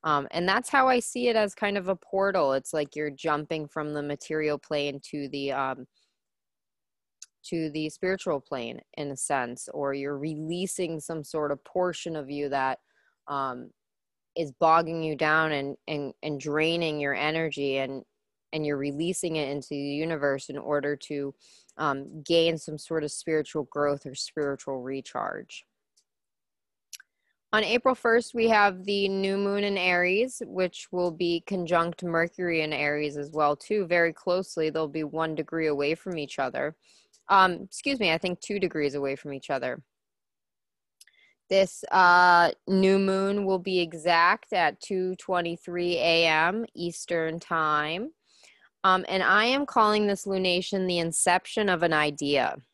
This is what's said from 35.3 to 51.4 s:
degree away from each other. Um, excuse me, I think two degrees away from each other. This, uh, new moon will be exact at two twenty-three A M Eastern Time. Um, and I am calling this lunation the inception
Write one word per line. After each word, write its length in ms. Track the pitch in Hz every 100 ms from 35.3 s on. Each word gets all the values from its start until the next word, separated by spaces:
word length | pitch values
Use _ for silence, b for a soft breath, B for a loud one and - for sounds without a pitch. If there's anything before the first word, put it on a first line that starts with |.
degree 340 | 156 151 160 156
away 260 | 143 143
from 240 | 160 - 170
each 200 | 143 -
other. 380 | 131 127 143 160 b b b b -
Um, 300 | 196 185 170
excuse 380 | 196 - 277 269
me, 120 | 196
I 60 | 165
think 220 | 185 175
two 180 | - 202
degrees 360 | 185 160 143
away 220 | 143 139 139
from 160 | 147
each 160 | 139 -
other. 340 | 139 127 123 - _ _ _ _ _ _ _ _ _ _ _ - b b b _
This, 340 | 190 190 - -
uh, 600 | 185 180 175 180 175 175 - -
new 320 | 190 190 196
moon 480 | 196 190 196 202 196
will 120 | 190
be 220 | 185 185
exact 720 | 170 160 156 170 170 220 _
at 260 | 190 160 -
two 340 | - 190 185 185
twenty-three 800 | - 180 170 170 - 175 175 170
A 300 | 160 165 165
M 400 | 156 165 208 233 -
Eastern 640 | 175 165 - 170 160 165
Time. 720 | - 165 156 151 151 170 262 _ b b b b b _
Um, 220 | 190 185 -
and 140 | 190
I 240 | 185 196 226
am 180 | 269
calling 420 | 285 - 214 214 208
this 200 | 196 202
lunation 600 | 190 185 175 185 196 185
the 120 | 175
inception 720 | 165 160 - 180